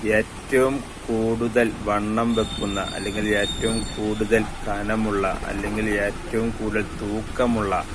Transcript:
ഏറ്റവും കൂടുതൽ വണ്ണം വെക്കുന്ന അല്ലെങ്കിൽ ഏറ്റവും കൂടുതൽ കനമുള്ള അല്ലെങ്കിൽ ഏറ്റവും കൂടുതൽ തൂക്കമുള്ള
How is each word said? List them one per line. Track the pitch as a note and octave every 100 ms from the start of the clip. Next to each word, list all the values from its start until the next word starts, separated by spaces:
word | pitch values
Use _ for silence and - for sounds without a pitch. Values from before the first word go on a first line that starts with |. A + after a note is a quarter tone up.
| A2
ഏറ്റവും | G#2+ A2 - - C3+ C3 C#3
കൂടുതൽ | - - - A2+ A2+ A2+ A#2 A#2 A#2 F#2
വണ്ണം | G#2 G#2 G#2 A2 A#2 A2+
വെക്കുന്ന | G#2+ - G2+ G2 F#2
അല്ലെങ്കിൽ | - G2+ G2+ G#2+ G#2
ഏറ്റവും | G2+ - A2+ A2+
കൂടുതൽ | A2 - G#2+ G#2+ G#2 A2 G#2+ - A2+
കനമുള്ള | G2+ G#2 A2 A2 G2+ F#2+ - -
അല്ലെങ്കിൽ | G2 G2+ G#2+ G#2+
ഏറ്റവും | G#2 G2+ - - A2+ A2+
കൂടുതൽ | A2+ A2 G#2+
തൂക്കമുള്ള | G2+ - G#2 G#2+ G#2+ - B2 A2+ G2+ F#2 -